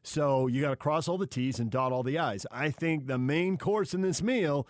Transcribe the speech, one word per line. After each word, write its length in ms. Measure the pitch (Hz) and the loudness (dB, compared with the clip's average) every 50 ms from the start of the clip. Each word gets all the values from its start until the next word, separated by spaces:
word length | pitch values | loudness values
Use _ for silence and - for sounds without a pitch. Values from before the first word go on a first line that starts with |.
So 440 | _ - - 156 147 143 135 131 131 | _ -4 -2 0 2 4 4 4 2
you 160 | 127 120 135 | 2 2 2
gotta 140 | 147 143 135 | 0 0 -2
cross 300 | - - 147 151 151 147 170 | 0 0 0 2 2 0 0
all 100 | 175 185 | -2 -2
the 80 | 190 | -2
T's 320 | 143 - 123 127 135 127 117 | -4 -2 -2 -2 -2 0 -2
and 120 | 120 113 | -2 0
dot 220 | 110 131 131 127 | 0 0 0 0
all 100 | 127 127 | 0 -2
the 160 | 120 127 143 165 | -2 -2 0 0
I's. 280 | 165 127 104 98 - - | 0 -2 -2 -4 -8 -10
I 200 | 104 123 143 156 | -6 -4 -4 -4
think 360 | 135 - 165 165 160 156 131 | -2 -2 0 0 0 -2 -2
the 120 | 131 131 127 | -2 -2 0
main 380 | 127 131 147 165 175 190 190 - | 0 2 2 2 2 0 0 0
course 340 | - 190 208 214 190 - - | 0 0 0 0 0 0 0
in 60 | 180 | 0
this 200 | 190 190 160 - | 0 0 0 0
meal 440 | 165 226 262 240 185 151 143 143 127 | 0 0 2 2 2 2 0 -2 -2